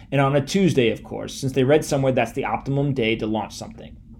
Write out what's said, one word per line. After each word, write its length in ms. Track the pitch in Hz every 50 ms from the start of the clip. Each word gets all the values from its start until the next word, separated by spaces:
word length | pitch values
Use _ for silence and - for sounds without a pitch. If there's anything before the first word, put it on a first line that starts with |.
| - -
And 100 | 135 139
on 140 | 139 131 143
a 100 | 147 139
Tuesday, 460 | - - 196 190 165 - 135 120 110
of 120 | 104 - -
course, 300 | - - 107 107 110 -
since 200 | - - 131 131
they 100 | 135 127
read 200 | 131 147 156 -
somewhere 280 | - 151 139 135 135
that's 220 | 127 127 117 117 -
the 120 | 139 113
optimum 480 | 104 110 113 - 131 139 139 139 143 131
day 220 | 123 113 110 113
to 80 | 110 113
launch 300 | 107 107 107 101 104 -
something. 420 | - 107 107 - - - - - - - - - -